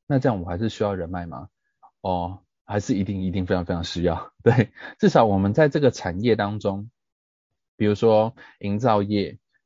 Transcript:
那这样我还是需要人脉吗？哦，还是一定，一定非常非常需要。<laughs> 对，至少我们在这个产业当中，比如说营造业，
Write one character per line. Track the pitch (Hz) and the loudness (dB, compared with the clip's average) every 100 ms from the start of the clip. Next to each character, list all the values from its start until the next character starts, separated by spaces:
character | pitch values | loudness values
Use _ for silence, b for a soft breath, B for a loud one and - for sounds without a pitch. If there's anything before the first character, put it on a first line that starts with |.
| - | -2
那 | 139 | 0
这 | 139 | 2
样 | 101 | 0
我 | 87 | -4
还 | 87 | -4
是 | 110 | -4
需 | - | -2
要 | 104 | -2
人 | 95 82 | -2 -6
脉 | 90 85 | -8 -10
吗？ | 67 87 _ b b b _ | -12 -16 _ b b b _
哦， | 98 90 87 92 _ _ - | -4 -4 -4 -10 _ _ -6
还 | 101 | -4
是 | - | -2
一 | 101 | -2
定， | 95 98 | -2 -2
一 | 92 | -4
定 | 95 | -4
非 | 92 | -2
常 | 92 | -2
非 | 87 | -2
常 | 85 | -4
需 | 82 87 | -4 -2
要。 | 85 80 - _ | -2 -2 -8 _
<laughs> | |
对， | 117 113 107 B B B | 2 4 2 B B B
至 | 202 | 2
少 | 151 | 4
我 | 113 98 | 4 2
们 | 98 | 2
在 | 110 151 | 2 2
这 | 156 | 4
个 | 135 | 0
产 | - 90 87 | 0 -6 -2
业 | 117 110 | 0 0
当 | 101 104 | 0 -4
中， | 101 98 107 _ _ _ _ _ _ _ _ - | -4 -6 -10 _ _ _ _ _ _ _ _ -2
比 | |
如 | 104 | 0
说 | 104 117 107 113 - B B | 2 4 4 2 -4 B B
营 | 101 104 | -6 0
造 | 123 104 | 2 2
业， | 101 104 82 - _ _ | 2 -2 -2 -8 _ _